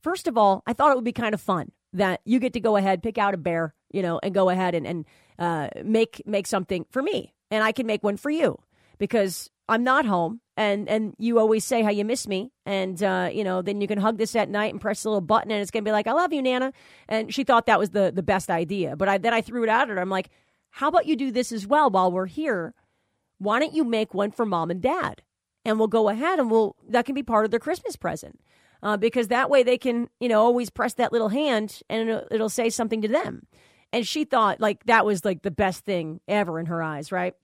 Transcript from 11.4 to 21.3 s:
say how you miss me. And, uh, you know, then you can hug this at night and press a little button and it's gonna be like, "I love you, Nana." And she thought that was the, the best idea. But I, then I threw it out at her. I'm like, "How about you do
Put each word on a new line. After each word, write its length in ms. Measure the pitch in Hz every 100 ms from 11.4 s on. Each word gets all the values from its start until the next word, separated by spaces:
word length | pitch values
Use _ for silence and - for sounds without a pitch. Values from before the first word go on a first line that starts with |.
| 220 220
say 180 | - 240
how 80 | 214
you 140 | 208
miss 240 | 208 262 -
me. 240 | 190 240 _ -
And, 360 | 196 190 175
uh, 280 | 196 185 180
you 140 | - 196
know, 160 | 185
then 180 | 180 202
you 80 | 202
can 100 | 208
hug 200 | 208 226
this 180 | 220 240
at 140 | 196
night 220 | 208 214
and 80 | -
press 240 | 214 196
a 60 | 196
little 120 | 214
button 300 | 165 220 202
and 100 | 214
it's 100 | 196
gonna 120 | 226
be 80 | 208
like, 140 | 208 214
"I 60 |
love 220 | 277 349
you, 100 | 302
Nana." 300 | 254 254 262 - - - -
And 260 | 220 220
she 100 | 220
thought 220 | 269 240 226
that 140 | 208
was 120 | 196
the, 200 | 208 190
the 80 | 170
best 300 | 170 190 -
idea. 440 | 170 160 196 156 147
But 120 | 196
I, 100 | 196
then 160 | 233
I 80 | 233
threw 220 | 214 240
it 60 | 226
out 200 | 226 262
at 60 | 196
her. 40 |
I'm 100 | 180
like, 200 | 190 - _ _ _ _
"How 180 | - 277
about 180 | 339 294
you 80 | 277
do 160 | 269